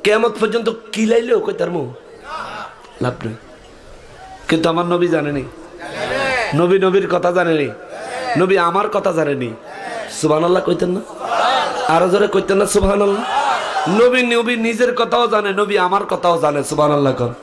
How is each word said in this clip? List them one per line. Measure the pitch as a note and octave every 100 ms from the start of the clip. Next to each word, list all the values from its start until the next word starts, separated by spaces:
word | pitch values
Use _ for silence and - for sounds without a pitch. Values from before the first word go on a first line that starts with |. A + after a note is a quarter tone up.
কিয়ামত | - G#3+ A3+ G#3+
পর্যন্ত | A3 A3+ A3+ A3+ -
কিলাইলেও | G3+ A3 A#3 A#3 A3+
কই | G3
তার | F#3+ E3+
মুখ | F3 B2+ B2 - - - D#4 - - - - - -
লাভ | B2 A#2+ A2+
নেই। | A2+ - - - - - - - - - - -
কিন্তু | E3 E3
আমার | E3 F3
নবী | F3 F3
জানেনি, | D#3+ D3 C#3+ B2+ - - - - - - C4 C4+ B3+ G#3+ D3+
নবী | F3 F#3+
নবীর | F#3+ F#3+ F3+
কথা | F3 F3
জানেনি, | F3+ E3+ D#3+ C3+ A2 - - - - - A#3
নবী | F#3 F#3+
আমার | E3+ F3+ G#3+
কথা | G#3+ F#3+
জানেনি। | E3 D3 C#3 B2 A2 - - - - - -
সুবহানাল্লাহ | D#3 D3+ E3+ F3+
কইতেন | - E3+ F3+
না? | F#3 A3 - - - - C4 - - -
আরো | E3 F3+
জোরে | G3 G3+
কইতেন | G3 F3 G3
না | G3+
সুবহানাল্লাহ? | G#3 G3 G3+ G3+ G3+ B3 C4 C#4+ B3+ - - D#3
নবী, | G3 B3 B3+
নবী | A#3+ A#3 A#3 A#3+
নিজের | A3+ A3+ B3 -
কথাও | A#3 A#3+ A#3+
জানে, | G#3+ G3+
নবী | G3 G#3 G3
আমার | F3+ G3 G3+
কথাও | F3+ F3 E3+
জানে। | D3+ C#3+
সুবহানাল্লাহ | C#3 D3 D3+ D3 C#3
কর। | C3 A#2+ B2